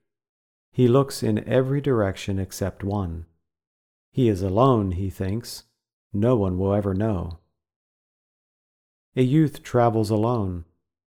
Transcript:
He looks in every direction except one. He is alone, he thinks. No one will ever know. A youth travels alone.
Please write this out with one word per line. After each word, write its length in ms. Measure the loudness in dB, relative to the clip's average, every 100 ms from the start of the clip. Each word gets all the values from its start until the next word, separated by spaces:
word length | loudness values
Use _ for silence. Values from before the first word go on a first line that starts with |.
| _ _ _ _ _ _ _
He 160 | 2 4
looks 340 | 4 2 -2
in 240 | -2 -2 0
every 320 | 0 0 -2
direction 600 | 0 0 0 -2 -4 -4
except 440 | -4 -4 -6 -4
one. 420 | -4 -4 -4 -8 -12 _ _ _ _ _ _ _ _
He 160 | 0 0
is 140 | 2
alone, 500 | 0 2 4 4 0
he 180 | -2 -6
thinks. 540 | -6 -6 -6 -8 -16 -20 _ _ _ _
No 240 | -2 2 2
one 200 | 0 0
will 160 | 0
ever 200 | 0 0
know. 460 | -2 -2 -2 -6 -12 _ _ _ _ _ _ _ _ _ _ _ _ _ _ _ _ _ 0
A 60 |
youth 400 | 2 4 2 -2
travels 480 | -2 2 4 2 0
alone. 540 | 0 0 -2 -4 -6 -12 _ _ _ _ _